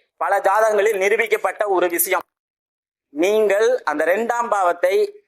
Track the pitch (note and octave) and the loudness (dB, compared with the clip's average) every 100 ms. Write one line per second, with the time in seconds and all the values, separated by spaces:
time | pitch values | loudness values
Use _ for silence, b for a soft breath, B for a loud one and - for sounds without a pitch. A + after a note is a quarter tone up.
0 | _ _ D#3+ G3 G3 G3+ A3 G#3+ G3+ G3+ | _ _ -2 0 2 2 2 2 0 0
1 | F#3+ A3 A3+ G#3 F#3+ - G#3+ F#3 F3 E3+ | 0 0 0 -2 -2 -4 -2 0 0 -2
2 | F#3+ F#3 - _ _ _ _ _ _ _ | -2 -4 -6 _ _ _ _ _ _ _
3 | _ C#3+ F3+ G#3+ G#3 G3 A3 B3 - D3 | _ -2 0 2 2 2 0 0 -4 -2
4 | D#3+ G3 A3+ G#3 A3+ G#3 F3+ E3+ F3+ G3+ | 0 0 -2 -4 -2 0 0 0 0 0
5 | G#3 - | -2 -4